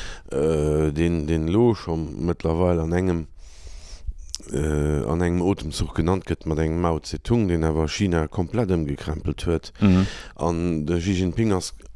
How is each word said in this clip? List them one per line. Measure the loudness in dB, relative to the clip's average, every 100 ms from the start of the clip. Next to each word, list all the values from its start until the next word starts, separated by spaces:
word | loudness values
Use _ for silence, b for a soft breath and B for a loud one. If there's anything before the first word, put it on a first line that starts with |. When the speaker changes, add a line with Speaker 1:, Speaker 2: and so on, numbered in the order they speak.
| B B -6
Speaker 1:
äh, | 0 2 2 2 2 2
den, | 2 2 2 2
den | 0 2
Lo | 4 4
schon | 2 -2 -4 -4 -4 -2
mittlerweile | -2 0 2 4 2
an | 2
engem, | 2 2 0 -4 -12 b b b b b b b -10 -10 -12 -6
äh, | -2 0 2 2 0 0
an | 0
engem | 2 2
Atemzug | 2 0 -2 -4 -4 0
genannt | 0 0 -2
wird, | -4 -2
mit | 0
engem | 0 2
Mao | 0 0
Zedong, | -4 -6 0 2 4
den | 2
aber | 2 2 0
China | 0 2 2 0
komplett | -2 -2 0 0
umgekrempelt | 0 0 -4 -4 -4 -4 -2 -2
hat. | -2 -4 2
Speaker 2:
Mhm. | 6 6 4 B B -4
Speaker 1:
Und | -2 0 0 0 0
der | 0
Xi | 0
Jinping | 0 0 0 2 0
ist | -2 -10 -16